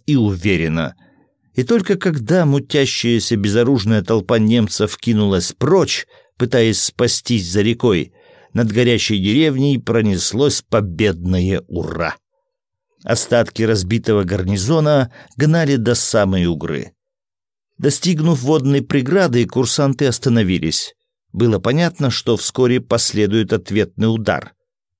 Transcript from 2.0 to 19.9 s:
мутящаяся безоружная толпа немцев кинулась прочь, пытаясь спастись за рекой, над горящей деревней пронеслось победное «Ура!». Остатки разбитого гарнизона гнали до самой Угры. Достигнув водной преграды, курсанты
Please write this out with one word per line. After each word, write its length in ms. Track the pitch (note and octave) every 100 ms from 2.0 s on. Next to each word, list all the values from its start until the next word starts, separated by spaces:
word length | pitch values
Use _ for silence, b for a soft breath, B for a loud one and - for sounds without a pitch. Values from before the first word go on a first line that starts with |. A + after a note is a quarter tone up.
| F#3 D3+ A2 F3+ D3+
мутящаяся 920 | C#3 C#3+ D3 C3 - A#2+ A#2 - A2
безоружная 640 | G#2 G#2+ A#2+ C3+ G2 G#2+
толпа 380 | F#2 A2+ F2+ A#2+
немцев 580 | G#2+ A#2+ G#2 - G#2+ -
кинулась 560 | A#2 G#2+ G#2 F#2 -
прочь, 520 | - C3 F#3 D3+ - - b b b
пытаясь 440 | A#2+ B2 A2+ G2+
спастись 680 | - - A#2+ - - A#2 F2
за 120 | G2
рекой, 500 | G#2 A#2 A#2 F2+ C2+ b b b b
над 220 | - A2+
горящей 460 | G#2+ B2 A2+ - G#2+
деревней 600 | F#2+ B2+ D#3+ C3 C#3+ B2+
пронеслось 840 | - A2+ G#2+ F#2 - A2+ C#3+ - -
победное 920 | A#2 G2 E2 G#2 F2 F2 F#2 F#2 F#2+ -
«Ура!». 480 | F2 D#2+ E2 D#2+ - _ _ _ _ _ _ _ _
Остатки 600 | - A#2 - A#2+ A2 -
разбитого 600 | A2 G#2 F2+ A#2 - G#2
гарнизона 880 | F2+ F#2+ F#2 G2+ G2+ D#3+ D3+ C#3+ B2 B B -
гнали 400 | D3+ E3+ D3 C#3
до 180 | A2
самой 520 | A#2 - A2 G2 F#2+ F2
Угры. 480 | D#2+ E2 D2 G1+ _ _ _ _ _ _ _ _ -
Достигнув 640 | D3 - F3 D#3 D#3+ C#3+
водной 400 | B2 D#3 C3 C#3
преграды, 640 | - C#3+ B2+ F#3+ E3+ A#2+ G#2
курсанты 600 | B2 B2 - C#3